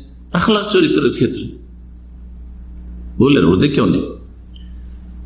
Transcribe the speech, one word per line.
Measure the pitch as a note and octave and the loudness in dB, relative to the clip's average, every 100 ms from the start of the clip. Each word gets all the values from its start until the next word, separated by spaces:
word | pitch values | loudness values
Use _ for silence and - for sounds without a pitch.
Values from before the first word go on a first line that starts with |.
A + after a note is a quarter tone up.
| - - - | -16 -18 -4
আখলাক | F3 A3+ G#3 G3+ | 2 4 4 4
চরিত্রের | F#3 D3+ D3+ B2+ | 4 6 4 2
ক্ষেত্রে। | - A#2 A2 G#2 G2 - - - - - - - - - - - - - - - - | 2 2 0 -8 -12 -16 -18 -18 -18 -18 -16 -16 -14 -14 -14 -14 -14 -12 -12 -8 2
ভুলের | C3 C#3 E2+ | 4 6 6
ঊর্ধ্বে | F#2 C#3+ | 4 4
কেউ | D3 G2 | 4 2
নেই, | - - - - - - - - - - - - - | 2 -2 -10 -14 -18 -18 -16 -14 -14 -14 -14 -14 -14